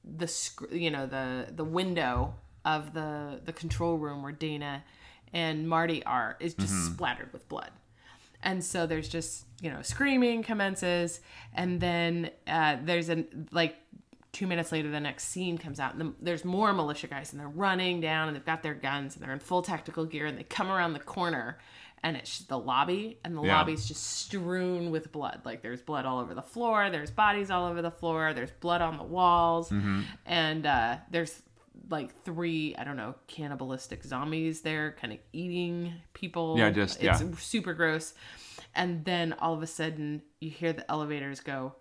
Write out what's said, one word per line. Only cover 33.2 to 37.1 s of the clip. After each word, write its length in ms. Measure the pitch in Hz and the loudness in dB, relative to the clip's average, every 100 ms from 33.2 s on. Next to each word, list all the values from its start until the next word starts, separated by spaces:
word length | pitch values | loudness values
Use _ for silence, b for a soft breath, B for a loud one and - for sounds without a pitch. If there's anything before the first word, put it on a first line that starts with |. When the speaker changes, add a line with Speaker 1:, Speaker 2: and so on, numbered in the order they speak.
| - | -14
Speaker 1:
cannibalistic 800 | - 147 135 131 131 - - | -8 -6 -4 -6 -6 -8 -10
zombies 560 | 139 131 147 160 160 156 | -6 -4 -2 0 0 -2
there, 320 | 160 156 151 | -2 -2 -2
kinda 260 | - 117 107 - | -4 -10 -10 -10
eating 600 | 160 180 175 175 175 175 170 - | -6 -4 -2 0 -2 -4 -8 -16
people. 420 | - 185 170 165 147 | -10 -6 -2 2 6
Speaker 2:
Yeah, 140 | 107 | 6
just, 320 | 101 98 - | 6 0 2
Speaker 1:
It's 180 | - | 4